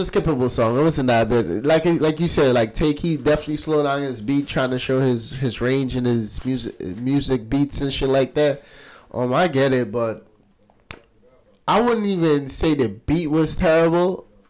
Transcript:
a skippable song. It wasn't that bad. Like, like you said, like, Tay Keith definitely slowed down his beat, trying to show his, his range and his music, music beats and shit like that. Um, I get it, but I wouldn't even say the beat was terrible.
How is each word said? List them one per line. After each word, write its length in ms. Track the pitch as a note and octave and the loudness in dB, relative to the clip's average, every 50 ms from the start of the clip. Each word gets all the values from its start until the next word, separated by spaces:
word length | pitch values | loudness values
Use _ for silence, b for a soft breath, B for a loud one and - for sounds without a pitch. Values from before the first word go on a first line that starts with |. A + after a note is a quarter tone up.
| F#3 F3 | 0 0
a 20 | |
skippable 380 | - G3+ D#3+ E3+ D3+ B2+ B2+ B2 | -2 0 0 0 0 0 0 0
song. 300 | - - A#2 A2+ A#2+ C3 | 0 0 0 2 2 2
It 40 | |
wasn't 260 | D#3 E3 D3+ D3+ C3 B2+ | 2 2 2 0 0 2
that 200 | A#2+ A2+ A2+ G#2+ | 4 2 2 2
bad. 380 | B2 A#2+ G#2 D#2+ E2+ G#2 B2 | 2 0 0 0 -4 -2 0
Like, 180 | D3 D#3+ D#3+ E3 | 2 2 2 4
like 340 | F3 E3+ C#3+ C#3+ D#3 D3+ D#3 | 2 2 2 2 0 0 0
you 80 | E3+ E3 | -2 -2
said, 260 | - F3 D3 C3 B2 | 2 2 2 4 4
like, 180 | B2 A2+ A2 | 2 2 0
Tay 220 | - - E3 D3+ C#3+ | 0 0 0 0 0
Keith 280 | D3 - E3+ D#3+ C#3 | 0 -2 -2 -2 0
definitely 340 | A#2+ D3 D3+ D3+ D3+ D3+ D3+ | 2 2 2 2 0 -4 -6
slowed 280 | D3 - D#3 D#3 D3+ D3 | -6 -2 0 0 2 2
down 160 | C#3 C#3 C#3+ | 2 0 -2
his 200 | C#3+ C#3 B2+ A2 | -2 -4 -6 -6
beat, 260 | G#2 A2+ C#3+ C#3+ C#3 - | -4 0 0 0 0 -2
trying 220 | - D#3 C3 B2+ | -2 -2 -2 0
to 80 | B2+ B2+ | -2 -4
show 200 | - - C3 C3 | -2 0 0 2
his, 300 | C3+ C3 B2 A2+ A2 - | 2 2 0 0 -4 -8
his 280 | - C3 C3+ B2 G#2 - | -8 -4 -4 -4 -2 -2
range 340 | A#2 B2 C3 C#3 C3+ B2 A#2+ | -2 0 0 0 0 -2 -2
and 100 | B2+ B2 | -2 0
his 360 | A#2+ A#2+ A#2 A2 G#2 - - - | 2 0 0 0 -4 -8 -8 -4
music, 340 | B2+ C3 B2 A2+ G#2+ - - - F#2 F#2 | -4 -4 -4 -6 -8 -10 -10 -10 -10 -8
music 540 | G#2+ B2 C3 C#3 C#3+ C#3 C#3 C3 B2 A2 A2 | -6 -2 0 0 0 0 0 -2 -2 -2 -2
beats 320 | C3+ C#3 C#3+ C#3+ - - | -2 0 0 -2 -2 -4
and 100 | C#3+ C#3 | -4 -4
shit 160 | C3+ - D3 C3+ | -4 -2 0 2
like 240 | C3+ C3+ C3+ B2+ - | 2 2 2 0 0
that. 280 | D3+ D3 D3 C3 - B B B B B B B B B B | 0 2 2 0 -2 B B B B B B B B B B
Um, 220 | - A#2 B2+ B2 B2+ | -6 -4 -2 0 2
I 140 | D#3 F#3 F3 | 2 2 2
get 260 | C#3 C3+ C3+ C3+ C3 | 2 2 2 2 2
it, 180 | B2+ B2 G#2+ | 0 0 -2
but 340 | G#2+ A#2+ A#2 A2+ G#2+ - - _ _ _ _ _ _ _ _ _ _ _ _ _ - - _ _ _ _ _ _ _ _ _ _ _ _ _ - | -2 -4 -2 -4 -4 -8 -12 _ _ _ _ _ _ _ _ _ _ _ _ _ -20 -20 _ _ _ _ _ _ _ _ _ _ _ _ _ -2
I 140 | E3 G3+ | 0 2
wouldn't 240 | A#3+ A#3+ A#3 A3 G#3 | 2 2 0 0 0
even 420 | G3+ G3 F3 E3 D#3+ D3 C#3+ C#3 C3 | -2 0 0 2 2 2 2 0 -4
say 240 | - - - D#3+ | -6 -2 0 0
the 160 | D3+ C#3 B2 G#2+ | 2 2 0 -2
beat 380 | G2 A2 - - D3 E3+ F3 | -2 -8 -4 -2 -2 0 0
was 280 | D3 D3+ D#3+ D#3+ D3+ - | 0 0 0 0 0 0
terrible. 680 | - F#3 E3 D#3+ E3 E3 E3 E3 F3 F3+ F3+ F3+ - - - _ _ _ | 0 2 4 4 4 4 4 2 2 0 0 -2 -4 -10 -18 _ _ _